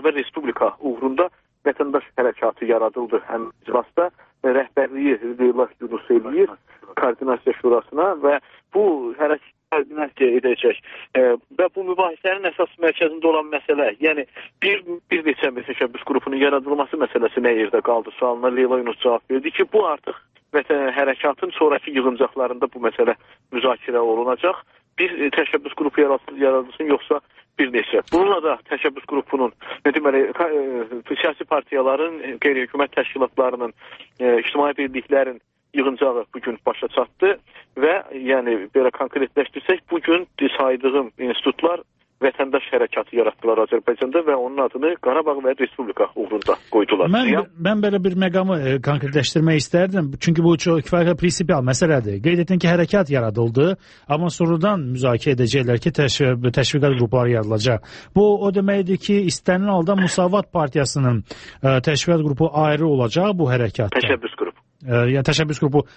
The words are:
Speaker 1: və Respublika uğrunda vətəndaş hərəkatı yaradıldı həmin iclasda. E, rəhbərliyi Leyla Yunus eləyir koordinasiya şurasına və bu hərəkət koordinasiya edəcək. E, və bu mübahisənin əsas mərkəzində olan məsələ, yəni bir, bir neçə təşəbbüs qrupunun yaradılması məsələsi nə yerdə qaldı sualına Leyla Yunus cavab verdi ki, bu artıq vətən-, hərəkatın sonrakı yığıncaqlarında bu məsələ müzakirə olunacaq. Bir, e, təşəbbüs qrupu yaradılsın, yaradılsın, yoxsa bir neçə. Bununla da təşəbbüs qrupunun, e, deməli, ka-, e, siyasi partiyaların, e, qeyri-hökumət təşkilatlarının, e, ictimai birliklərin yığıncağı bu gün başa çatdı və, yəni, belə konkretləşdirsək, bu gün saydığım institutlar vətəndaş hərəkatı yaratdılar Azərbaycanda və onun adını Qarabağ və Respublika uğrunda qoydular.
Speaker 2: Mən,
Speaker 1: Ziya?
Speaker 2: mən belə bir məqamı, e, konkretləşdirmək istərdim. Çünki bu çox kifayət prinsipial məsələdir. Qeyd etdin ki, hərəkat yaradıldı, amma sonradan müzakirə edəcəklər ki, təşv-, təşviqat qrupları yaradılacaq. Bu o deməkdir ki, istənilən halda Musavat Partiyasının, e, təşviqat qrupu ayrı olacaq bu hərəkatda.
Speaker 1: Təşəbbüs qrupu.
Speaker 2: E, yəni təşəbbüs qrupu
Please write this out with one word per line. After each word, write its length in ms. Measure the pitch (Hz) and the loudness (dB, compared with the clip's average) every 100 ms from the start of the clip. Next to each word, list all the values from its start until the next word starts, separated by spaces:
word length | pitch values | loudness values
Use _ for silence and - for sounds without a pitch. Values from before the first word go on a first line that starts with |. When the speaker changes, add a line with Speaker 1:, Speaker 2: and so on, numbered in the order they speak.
| 147 | 0
Speaker 1:
və 80 | |
Respublika 640 | 143 131 - 143 - 110 - | -2 -4 -8 -6 -2 -2 -2
uğrunda 500 | 147 117 131 131 180 - _ _ 147 | -6 -4 -2 0 -2 -4 _ _ -4
vətəndaş 400 | 139 143 139 - - | -2 -2 -4 -4 -2
hərəkatı 500 | 123 - 117 - 113 | -2 -2 -4 -4 -2
yaradıldı 540 | 113 110 123 117 113 - | 0 0 -4 -4 -4 -4
həmin 180 | 117 117 - | -8 -10 -14
iclasda. 480 | - 120 - - 175 - _ _ | -4 -4 -2 -2 -2 -4 _ _
E, 100 | 131 127 | -2 0
rəhbərliyi 580 | 131 - 131 135 143 117 117 123 | 0 -2 -2 -2 -2 0 -4 0
Leyla 280 | 123 123 123 _ | 2 2 -2 _
Yunus 240 | 120 113 - | -10 -8 0
eləyir 440 | 120 110 151 196 - _ _ - - | 0 2 0 0 -2 _ _ -14 -4
koordinasiya 600 | 131 113 135 123 - - | -2 -2 -2 -2 -2 0
şurasına 520 | 123 117 - 143 185 165 | 2 2 0 -2 -2 0
və 180 | 143 143 - _ _ | 0 0 -4 _ _
bu 120 | - 208 151 117 127 | 0 2 0 -4 -4
hərəkət 340 | 151 151 - _ _ | -2 -2 -6 _ _
koordinasiya 680 | 156 143 151 143 - 131 123 | -4 -2 -6 -8 0 2 2
edəcək. 400 | 123 120 120 104 - - - 131 | 0 0 0 -2 -6 -20 -4 2
E, 40 | 127 120 _ 135 | 2 2 _ -2
və 80 | 180 - | -2 -2
bu 80 | |
mübahisənin 600 | 185 180 185 160 190 196 190 | -4 -2 -2 -2 -4 -4 -4
əsas 240 | 156 170 - | -2 -4 -2
mərkəzində 480 | 165 - 165 160 165 | -2 0 -2 0 0
olan 220 | 156 151 | 2 -2
məsələ, 380 | 147 - 147 131 104 | -4 -2 0 0 0
yəni 240 | 156 151 135 - - _ | -2 -2 -6 -14 -20 _
bir, 220 | 190 202 180 175 - | -4 -4 -6 -12 -6
bir 140 | 175 156 | -2 -2
neçə 240 | 131 147 | 0 -2
təşəbbüs 540 | 123 117 127 127 120 - | -4 -8 -4 -4 -4 -4
qrupunun 340 | 131 - 135 | -4 -2 0
yaradılması 600 | 139 139 135 147 135 160 | 2 2 0 -2 -2 -2
məsələsi 400 | 143 120 113 - | -2 0 0 0
nə 80 | 123 113 | 0 2
yerdə 240 | 104 113 | 2 0
qaldı 300 | 110 120 107 - | 2 0 -2 -4
sualına 340 | 127 120 127 127 | -2 0 0 2
Leyla 220 | 127 127 | 2 0
Yunus 220 | 120 110 | -2 -2
cavab 220 | 123 117 - | 0 0 -2
verdi 200 | 131 151 | -4 -2
ki, 140 | - 190 | -2 0
bu 120 | 214 185 | 2 0
artıq 280 | 147 - - _ _ _ | -2 -8 -14 _ _ _
vətən-, 400 | 147 135 147 135 127 | -2 0 0 0 0
hərəkatın 560 | 139 - 151 135 185 - | 0 0 -2 -2 -6 0
sonrakı 340 | 151 143 - | 2 2 -2
yığıncaqlarında 800 | 139 127 120 131 135 123 123 120 | -2 0 0 -2 -2 -4 -2 -6
bu 100 | 123 117 | -4 -4
məsələ 320 | - 120 113 _ _ _ | 0 0 -2 _ _ _
müzakirə 460 | 123 127 120 - 120 | -4 -2 -2 -2 0
olunacaq. 640 | 117 113 120 127 175 190 - _ _ - | 0 0 -2 -2 -2 -4 -10 _ _ -4
Bir, 140 | 175 | -4
e, 200 | 165 143 | -2 -2
təşəbbüs 420 | 165 151 151 143 - | -2 -2 -2 -4 -6
qrupu 260 | 151 - | -2 2
yaradılsın, 380 | 147 135 - 139 | 2 2 -4 -2
yaradılsın, 460 | 135 131 127 - 156 | 2 2 -2 -6 -2
yoxsa 260 | 143 - 147 - _ _ - | -2 0 -4 -4 _ _ -4
bir 140 | 135 | -2
neçə. 300 | 120 104 110 - | -2 0 -2 0
Bununla 240 | 165 196 190 | 2 2 2
da 100 | 156 127 - | 0 -4 -6
təşəbbüs 400 | 139 156 139 - | -4 -4 -4 -6
qrupunun, 420 | 143 - 139 123 - - - | -6 -2 -2 -2 -4 -18 -4
e, 60 | 147 | 0
deməli, 400 | 151 147 135 139 - | 2 2 2 2 0
ka-, 140 | 170 | -2
e, 640 | 151 135 127 113 120 - 143 | -2 -2 -6 -8 -10 -8 -4
siyasi 280 | 165 - | -4 -4
partiyaların, 800 | 151 151 - 143 131 135 165 160 | -4 -4 -2 -2 0 0 -2 -6
e, 160 | 131 - 147 | -12 -4 0
qeyri-hökumət 500 | 135 123 139 139 - | 0 -2 -4 -2 -2
təşkilatlarının, 800 | 127 139 127 - 127 123 120 - - - - - | -4 -2 -2 0 -2 -2 -8 -10 -20 -20 -20 -2
e, 200 | 123 120 | 2 2
ictimai 320 | 110 147 147 143 | 2 0 0 -2
birliklərin 640 | 139 131 - 139 131 123 _ _ _ - | -4 -6 -4 -2 -2 -4 _ _ _ -2
yığıncağı 500 | 131 127 139 120 110 127 | -2 0 0 0 -6 -8
bu 40 | |
gün 200 | 127 113 - | -10 -6 -6
başa 220 | - - | -4 -4
çatdı 480 | - 123 _ 190 190 _ - - - | -4 -4 _ 0 0 _ -20 -18 0
və, 200 | 147 190 - 135 | 0 0 -4 -6
yəni, 380 | 127 135 120 113 98 139 | 0 0 2 -2 0 2
belə 180 | 127 - | 2 0
konkretləşdirsək, 880 | 131 143 135 - 135 139 - 185 - | -4 -4 -2 -2 -4 -4 -2 -2 -2
bu 80 | 170 | -4
gün 240 | - 170 175 - 139 - | 0 0 -2 -4 -2 0
saydığım 540 | 131 127 131 139 123 - | 0 2 2 0 -2 -4
institutlar 640 | 127 113 - - - 175 - _ _ - | -6 -2 -4 0 -2 -2 -8 _ _ -2
vətəndaş 460 | 135 - 135 135 - | -2 0 -2 -2 -2
hərəkatı 460 | 123 117 - 107 117 | 0 0 -2 -2 0
yaratdılar 400 | 107 - 113 110 110 | 0 0 0 0 2
Azərbaycanda 560 | 117 - - 131 160 | 0 0 -2 0 0
və 140 | 156 135 | 2 0
onun 220 | 123 139 | -2 -2
adını 300 | 127 127 151 175 | -2 -2 -2 -2
Qarabağ 300 | - 135 156 139 | 0 0 0 0
və 80 | 131 131 | -2 0
Respublika 480 | 127 - 117 - 104 - | -2 -4 -6 -2 -2 -4
uğrunda 400 | 104 107 98 92 - | -6 -2 -2 -2 0
qoydular. 400 | 110 98 101 87 | 0 2 2 2
Speaker 2:
Mən, 160 | 214 247 | 2 2
Speaker 1:
Ziya? 140 | - - 165 170 | 0 -2 -4 -2
Speaker 2:
mən 160 | 214 | 0
belə 160 | 208 202 185 | 2 0 0
bir 100 | 180 | 0
məqamı, 400 | 190 185 190 175 | 0 2 0 0
e, 200 | 135 135 123 | 0 0 0
konkretləşdirmək 720 | 143 139 143 123 165 160 156 | -2 0 0 0 2 2 2
istərdim. 540 | 139 175 185 196 147 135 | 2 2 2 0 -2 -2
Çünki 200 | - 165 | 0 4
bu 120 | 170 165 | 4 4
çox 300 | 180 165 - | 2 0 2
kifayət 320 | 175 170 165 | 2 2 2
prinsipial 480 | 175 - 175 160 127 | 0 0 0 0 0
məsələdir. 540 | 131 170 143 107 101 | 2 2 2 0 -2
Qeyd 220 | 135 175 170 | 0 0 2
etdin 180 | 185 | 2
ki, 80 | 170 | 2
hərəkat 400 | 175 165 202 151 | 2 2 2 2
yaradıldı, 640 | 135 113 104 117 117 160 190 - - - | 0 0 0 0 2 2 0 -8 -16 -4
amma 240 | 147 175 | -2 -2
sonradan 560 | - 170 170 196 202 131 127 | 0 0 2 0 0 -2 -2
müzakirə 400 | 127 120 - 127 | 0 0 0 2
edəcəklər 480 | 120 139 123 120 | 2 2 2 0
ki, 80 | 170 156 | 0 0
təşv-, 520 | 139 - 135 123 123 123 | 0 2 2 2 0 0
təşviqat 400 | 127 147 143 127 | 0 2 2 2
qrupları 340 | 117 127 120 120 | 2 2 2 0
yaradılacaq. 560 | 107 110 120 113 - - - 190 | 0 0 0 -2 -4 -20 -4 2
Bu 140 | 208 202 202 | 4 4 0
o 60 | 196 | 0
deməkdir 420 | 196 202 185 185 | 0 0 0 -2
ki, 240 | - 202 185 | 0 0 0
istənilən 480 | - - 185 202 190 | -2 0 0 2 0
halda 240 | 165 196 | 2 2
Musavat 540 | 180 - 180 202 - 175 | 0 2 2 0 -2 -2
Partiyasının, 680 | 147 151 135 147 131 113 - - - - | -2 0 -2 0 0 0 -4 -14 -20 -2
e, 160 | 135 131 | 0 2
təşviqat 400 | 143 143 - 170 | 2 0 2 2
qrupu 260 | 151 131 160 | 0 0 0
ayrı 340 | 147 151 147 160 | 2 2 2 2
olacaq 480 | 139 120 156 202 185 | 2 0 0 0 0
bu 160 | 143 | 0
hərəkatda. 480 | 123 117 - 104 127 | 0 0 -2 -2 0
Speaker 1:
Təşəbbüs 400 | - 123 - - | 0 -2 -4 -8
qrupu. 220 | - - _ _ 135 | -8 -8 _ _ -2
Speaker 2:
E, 80 | 120 120 135 | 0 2 0
yəni 100 | 131 | 0
təşəbbüs 340 | 151 156 147 | 0 -2 -2
qrupu 240 | 151 151 - | 0 2 0